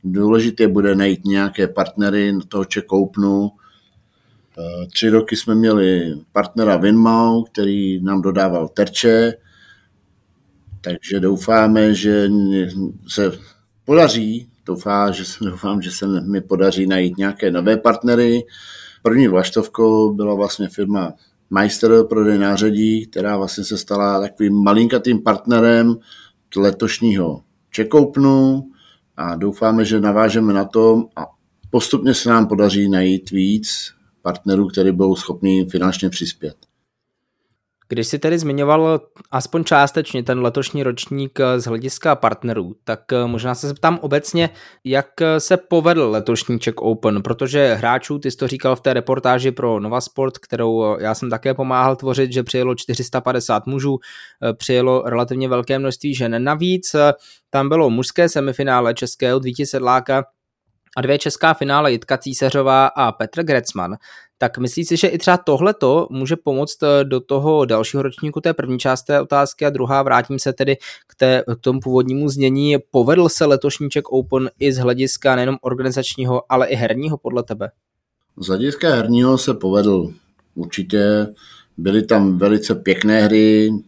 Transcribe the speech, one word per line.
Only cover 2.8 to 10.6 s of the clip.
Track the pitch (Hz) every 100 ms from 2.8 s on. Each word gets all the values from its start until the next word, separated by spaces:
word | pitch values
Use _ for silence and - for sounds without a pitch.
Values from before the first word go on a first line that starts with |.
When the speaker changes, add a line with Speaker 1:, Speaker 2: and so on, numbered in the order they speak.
| -
Speaker 1:
Openu. | 95 98 - 101 98 104 _ _ _ _ _ _ _ _ _ _ -
Eh, | 85 87 87
tři | - 113
roky | 110 110 110
jsme | -
měli | 110 113 107 95 90 82 76 -
partnera | 101 101 113 110 90
Winmau, | 98 110 113 113 117 113
který | 113 - 101 101 98 95
nám | 92 98
dodával | 92 92 95 87 80
terče, | - 101 - 120 113 117 117 _ _ _ _ _ _ _ _ _ _ _ _